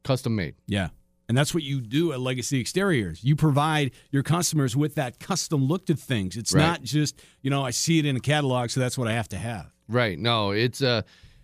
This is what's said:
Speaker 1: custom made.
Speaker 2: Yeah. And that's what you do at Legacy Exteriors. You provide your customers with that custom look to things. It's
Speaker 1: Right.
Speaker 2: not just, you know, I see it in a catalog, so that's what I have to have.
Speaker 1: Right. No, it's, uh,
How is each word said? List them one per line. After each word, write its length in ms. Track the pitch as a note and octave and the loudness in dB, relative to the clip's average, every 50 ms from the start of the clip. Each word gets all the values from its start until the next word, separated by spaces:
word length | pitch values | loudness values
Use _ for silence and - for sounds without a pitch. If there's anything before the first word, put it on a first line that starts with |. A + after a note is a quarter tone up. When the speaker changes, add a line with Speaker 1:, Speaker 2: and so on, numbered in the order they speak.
| _ | _
Speaker 1:
custom 320 | - C3 A#2+ - A#2+ A2+ | 0 0 0 0 -2 0
made. 180 | G#2 E2+ C#2 - _ _ - | 0 -2 -4 -6 _ _ -4
Speaker 2:
Yeah. 220 | G2 G2+ F#2 D2+ - - _ _ _ _ _ - | -2 -2 -2 -4 -8 -14 _ _ _ _ _ 0
And 80 | A#2 | 2
that's 160 | B2+ D3 - | 2 2 2
what 100 | - E3+ | 0 -4
you 200 | D3+ C3+ C#3 C3+ | -2 -2 -4 -4
do 300 | A#2+ G#2 A#2+ D3+ F3 E3+ | -4 -2 0 0 0 0
at 80 | C#3 B2+ | 0 -2
Legacy 380 | B2+ B2+ C3 B2+ A2+ - C#3+ C3 | -2 -2 -2 -4 -4 -2 -2 -2
Exteriors. 640 | A2 - - F#3 G3 G3+ E3 B2 G2+ F2 D#2 - | -2 -2 -2 0 2 2 2 2 0 -2 -6 -2
You 140 | G#2+ C3 D3+ | 2 2 2
provide 540 | - D#3 D#3 C3+ C#3+ D3 D#3+ D#3 D3+ C#3+ B2 - - _ _ | 4 4 4 4 4 2 2 2 2 0 -2 -4 -10 _ _
your 120 | - C#3 | -2 -2
customers 520 | B2+ - D#3 F3 F3 - D#3 D3+ C#3 B2 G#2 | 0 2 0 0 0 0 2 2 2 2 2
with 200 | C#3 D3 D3+ - | 0 0 0 0
that 260 | D#3 C3+ B2 - _ | -4 -4 -4 -6 _
custom 420 | - - F#3+ E3 - - E3 C#3 C3+ | -6 -4 -4 -4 -2 -2 0 2 2
look 180 | C3 E3+ F#3+ - | 2 0 -2 0
to 80 | - D#3+ | -2 -2
things. 440 | - - - B2+ A2 F#2+ F#2 F2+ A#2 | -2 0 -2 -2 -2 -2 -4 -6 -6
It's 160 | G#2+ - - | -4 0 4
Speaker 1:
Right. 80 | - | 4
Speaker 2:
not 200 | D3+ E3 E3+ - | 4 4 2 -2
just, 380 | B2+ A2 C#3 D3+ D3+ C3+ - - - - _ _ | -6 -2 0 0 0 0 -4 -10 -20 -20 _ _
you 80 | - C3+ | -4 -2
know, 120 | C#3+ C#3 | -2 -2
I 80 | C3+ B2+ | -2 -4
see 280 | A#2+ - - D#3 E3 D#3+ | -4 -2 0 2 2 4
it 80 | D3 | 4
in 100 | D3 C3+ | 2 -2
a 40 | A#2+ | -2
catalog, 500 | - C3 D3+ D3+ C#3+ C3 B2+ B2 A#2+ A#2 | 0 0 0 2 2 0 0 0 0 -2
so 100 | - C3 | -2 -2
that's 160 | B2+ B2 - | -2 -2 -2
what 100 | C3 B2 A2 | -2 -2 0
I 40 | |
have 160 | A2 A#2+ G#2+ - | 0 -2 -4 -4
to 80 | G#2 | -6
have. 300 | F2 F#2 A#2+ A#2 F#2 D2 D2 _ _ _ - | -8 -6 -6 -8 -8 -12 -16 _ _ _ -2
Speaker 1:
Right. 300 | G#2+ B2 A#2+ G#2+ F2 C#2+ | 0 0 0 0 -2 -2
No, 340 | G#2 A#2 A#2 A2+ G#2 G2 | 0 0 2 2 0 0
it's, 280 | G2+ G#2+ A#2+ B2 - - | 2 2 0 0 0 0
uh, 220 | C3+ B2+ A#2+ G#2+ F#2+ - - _ - - - - | 0 2 2 0 -2 -6 -14 _ -20 -20 -20 -20